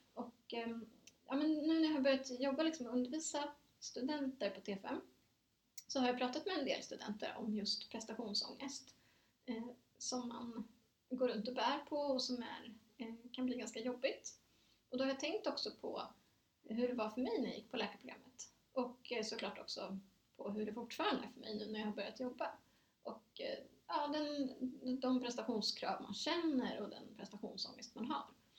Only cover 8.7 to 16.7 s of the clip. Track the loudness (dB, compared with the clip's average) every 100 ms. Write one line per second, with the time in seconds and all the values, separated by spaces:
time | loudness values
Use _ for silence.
8.7 | -6 -10 -20 _ _ _ _ -4 -4 -4
9.7 | -10 _ -8 -2 -2 -2 -6 -6 -6 -8
10.7 | -14 _ _ _ 2 4 2 0 2 2
11.7 | 2 0 0 2 2 0 -2 -4 -8 -12
12.7 | -16 -16 -8 -8 -8 -8 0 0 0 -2
13.7 | -2 -2 2 0 0 -8 -14 _ _ _
14.7 | _ _ 0 2 2 0 0 0 0 -2
15.7 | -4 -4 -4 -6 -10 _ _ _ _ -4